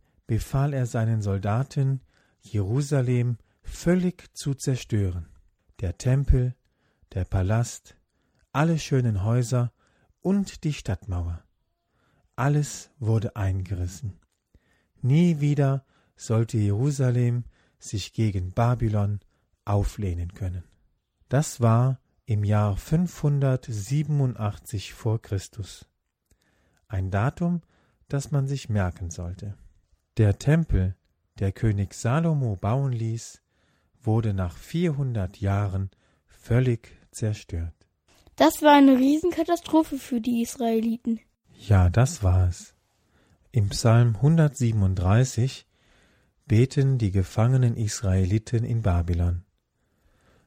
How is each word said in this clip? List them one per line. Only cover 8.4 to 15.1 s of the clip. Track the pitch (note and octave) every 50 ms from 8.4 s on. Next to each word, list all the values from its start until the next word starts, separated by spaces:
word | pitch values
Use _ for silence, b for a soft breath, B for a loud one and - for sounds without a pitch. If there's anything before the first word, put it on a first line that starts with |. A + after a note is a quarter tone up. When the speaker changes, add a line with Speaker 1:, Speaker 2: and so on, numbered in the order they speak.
| _ _
Speaker 1:
alle | - C3+ D3+ E3+ E3
schönen | D3+ - - C#3+ C3 B2 A#2 G#2+ F#2+ F#2+
Häuser | A2+ A#2 B2 A#2+ A2+ B2+ B2 A#2+ A#2 - _ _ _ _ _ _ _ _ _
und | - F3 G3 G3+ F#3+ - - - -
die | D#3 C#3+
Stadtmauer. | - - - F#2+ - - G#2 F2+ F2 E2+ E2+ E2+ E2 - _ _ _ _ _ _ _ _ _ _ _ _ _ _ _ _ _ _
Alles | - B2 C#3+ D3 D3+ D3 - - - - _ _ _
wurde | B2 G#2+ A2+ A2 G2+ - -
eingerissen. | G#2+ G2 F#2 F#2 F#2+ F2+ F2+ G2+ F2+ F2 F2 - - - G2+ - - _ _ _ _ _ _ _ _ _ _ _ _ _ _ _ _
Nie | - B2